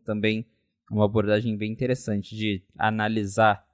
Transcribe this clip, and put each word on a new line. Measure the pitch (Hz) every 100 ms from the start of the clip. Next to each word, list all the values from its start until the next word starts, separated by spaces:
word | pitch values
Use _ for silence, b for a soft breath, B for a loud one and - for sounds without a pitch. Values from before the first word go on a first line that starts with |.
também | - 107 107 110 113 _ _ _ _
uma | 107 104
abordagem | 110 101 104 117 107
bem | 107
interessante | 113 127 127 - 101 95 110
de | 107 98 - -
analisar | 110 110 107 110 101 104 110 101 _